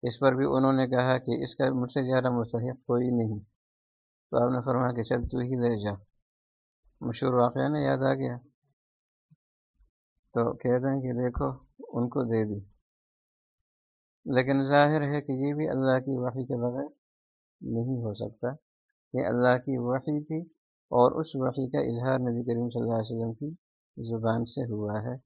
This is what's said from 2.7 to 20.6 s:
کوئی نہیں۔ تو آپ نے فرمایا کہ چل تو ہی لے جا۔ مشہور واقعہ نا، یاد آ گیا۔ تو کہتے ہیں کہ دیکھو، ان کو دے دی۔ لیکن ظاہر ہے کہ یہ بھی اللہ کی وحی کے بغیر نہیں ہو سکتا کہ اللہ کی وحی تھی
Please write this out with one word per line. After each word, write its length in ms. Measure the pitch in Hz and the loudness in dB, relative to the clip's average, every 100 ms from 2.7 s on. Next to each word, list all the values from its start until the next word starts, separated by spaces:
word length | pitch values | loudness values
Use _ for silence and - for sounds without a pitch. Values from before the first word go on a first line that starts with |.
| 127 - | -6 -2
کوئی 220 | 123 123 | 0 2
نہیں۔ 320 | 123 110 104 - _ _ _ _ _ _ _ _ | 2 0 -2 -8 _ _ _ _ _ _ _ _
تو 120 | - | 0
آپ 60 | 120 | 2
نے 60 | 127 123 | 0 0
فرمایا 280 | 123 123 | 0 0
کہ 100 | 120 | -2
چل 240 | 113 127 120 | -2 -2 -2
تو 100 | 127 | -4
ہی 180 | 123 127 | -2 0
لے 280 | 120 113 | 0 0
جا۔ 80 | 104 101 101 _ _ _ _ _ _ _ _ _ | -4 -6 _ _ _ _ _ _ _ _ _ _
مشہور 320 | - 117 139 | -8 -2 0
واقعہ 360 | 123 120 139 135 | 2 2 2 -2
نا، 100 | 151 | 0
یاد 180 | 139 135 | 0 0
آ 160 | 135 | 0
گیا۔ 240 | 135 131 123 - _ _ _ _ _ _ _ _ _ _ _ _ _ _ _ _ _ _ | 0 -2 -6 -12 _ _ _ _ _ _ _ _ _ _ _ _ _ _ _ _ _ _
تو 200 | 120 117 | -2 -2
کہتے 400 | - 127 123 135 | 0 0 0 0
ہیں 80 | 135 | -2
کہ 120 | 131 | -2
دیکھو، 320 | 123 123 120 139 131 - _ | -2 -2 -2 -4 -6 -14 _
ان 300 | 494 - 120 | -10 -4 -2
کو 140 | 123 | 0
دے 220 | 120 113 107 | 0 0 0
دی۔ 260 | 104 95 _ _ _ _ _ _ _ _ _ _ _ _ _ _ _ - | -4 -10 _ _ _ _ _ _ _ _ _ _ _ _ _ _ _ -2
لیکن 380 | 127 131 139 | 0 2 2
ظاہر 380 | 135 143 147 156 | 4 6 6 4
ہے 200 | 143 147 | 2 -2
کہ 100 | 139 | -2
یہ 220 | 131 139 | -2 -2
بھی 160 | 147 151 | 0 -2
اللہ 300 | 135 131 131 | 0 2 2
کی 180 | 131 131 | 2 -2
وحی 280 | 123 123 127 | -2 -4 -4
کے 100 | 123 | -2
بغیر 320 | 120 127 147 _ _ _ _ _ _ _ | -2 -2 -8 _ _ _ _ _ _ _
نہیں 400 | 131 117 117 131 | -4 -2 -2 -2
ہو 120 | 117 | -4
سکتا 380 | 104 107 110 120 143 _ _ _ _ _ | -6 -8 -6 -8 -8 _ _ _ _ _
کہ 140 | 127 107 | -4 0
اللہ 320 | 120 123 127 | 4 4 4
کی 200 | 127 131 | 2 -2
وحی 460 | 120 131 143 147 | 0 -2 -2 -4
تھی 180 | 151 160 165 _ | -2 -6 -8 _